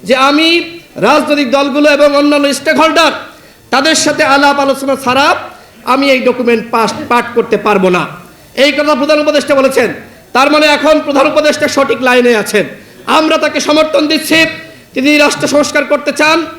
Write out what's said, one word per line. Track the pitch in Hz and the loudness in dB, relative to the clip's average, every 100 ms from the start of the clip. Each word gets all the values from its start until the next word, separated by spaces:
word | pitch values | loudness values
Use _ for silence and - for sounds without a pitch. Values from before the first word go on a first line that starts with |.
যে | 185 254 269 | -2 0 2
আমি | 294 320 339 - - - - 214 | 2 2 0 -4 -14 -16 -4 2
রাজনৈতিক | 302 254 294 254 | 2 2 -2 0
দলগুলো | 277 285 269 294 285 | -2 0 0 2 4
এবং | 294 285 | 2 2
অন্যান্য | 294 294 285 | 2 2 0
স্টেকহোল্ডার, | 269 311 277 320 311 311 - - - - - - | -2 -2 0 2 2 0 -2 -14 -20 -20 -20 -4
তাদের | 262 302 311 | -2 0 0
সাথে | 302 - 294 | -2 0 0
আলাপ | 277 285 277 | 2 2 0
আলোচনা | 277 262 269 262 | -2 -2 -4 -4
ছাড়া | 269 254 302 370 - - - - | -2 0 0 -2 -6 -20 -20 -14
আমি | - 262 277 | -4 0 2
এই | 254 | 2
ডকুমেন্ট | 240 247 233 233 - | 0 0 0 -2 -2
পাস, | 240 214 - 302 | -2 -2 -4 -2
পাঠ | 240 226 | -2 0
করতে | 233 - 170 | -4 -2 -2
পারবো | 214 196 185 | 0 0 2
না। | 180 143 - - - - - | 0 -4 -12 -20 -20 -14 0
এই | 285 | 0
কথা | 285 294 277 | 2 -2 0
প্রধান | 294 302 | 0 0
উপদেষ্টা | 294 294 - | 2 -2 0
বলেছেন। | 277 262 269 220 139 - - - | 0 2 0 -2 -4 -16 -20 -6
তার | 240 285 | 0 2
মানে | 302 302 285 | 2 2 2
এখন | 285 311 | 2 2
প্রধান | 294 277 294 | 0 0 2
উপদেষ্টা | 285 302 - 294 | 2 0 0 -2
সঠিক | - 262 233 | -2 -2 0
লাইনে | 254 247 240 226 | 2 2 2 0
আছেন, | 202 208 147 - - - - 302 | 0 -2 -4 -10 -20 -16 -2 0
আমরা | 311 311 | 2 0
তাকে | 311 311 | 0 -2
সমর্থন | - 302 311 - 302 | 0 0 2 0 0
দিচ্ছি। | 320 - 320 320 - - - - | -2 0 0 0 -4 -18 -20 -10
তিনি | - 269 302 | -2 0 2
রাষ্ট্র | 285 - 294 | 2 0 0
সংস্কার | 277 285 302 277 | 0 0 -2 -2
করতে | 294 294 | -2 -2
চান | - 302 330 320 | -2 0 0 -2